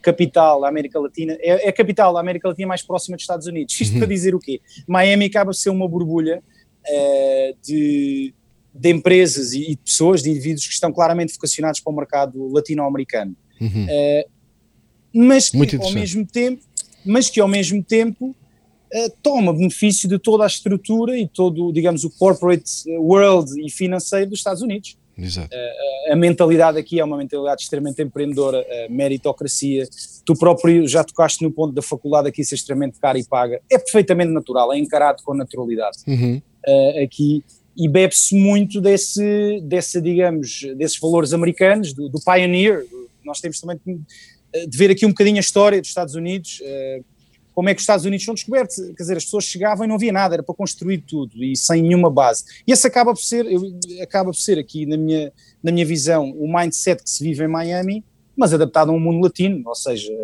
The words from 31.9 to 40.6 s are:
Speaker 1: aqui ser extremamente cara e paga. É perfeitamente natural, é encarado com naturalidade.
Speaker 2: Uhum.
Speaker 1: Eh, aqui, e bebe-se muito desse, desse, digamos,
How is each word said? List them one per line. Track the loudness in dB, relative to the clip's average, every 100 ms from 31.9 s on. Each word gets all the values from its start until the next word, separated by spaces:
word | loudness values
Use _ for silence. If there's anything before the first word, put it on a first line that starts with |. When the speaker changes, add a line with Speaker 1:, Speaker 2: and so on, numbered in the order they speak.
| -8 0 0 0
Speaker 1:
aqui | -4
ser | -6 -6
extremamente | -4 -4 -4 -2
cara | -2 -2
e |
paga. | -2 -2 -2 -4 _
É | 0
perfeitamente | 2 2 4 2 2
natural, | -2 -2 0 2
é | 0
encarado | 0 2 2 0
com | -4
naturalidade. | -6 -6 -8 -6 -4 -6 -6 -4
Speaker 2:
Uhum. | 0 0 -2 _ _ 2
Speaker 1:
Eh, | 4 4 2
aqui, | -4 0 0 0 _ _ _ -2
e | 2
bebe-se | 4 4 2 2
muito | 4 4 4 0 0
desse, | 2 2 0 -4 -2 0 -2 -4
desse, | -4 -4 -2 -4
digamos, | 0 2 0 0 -6 -10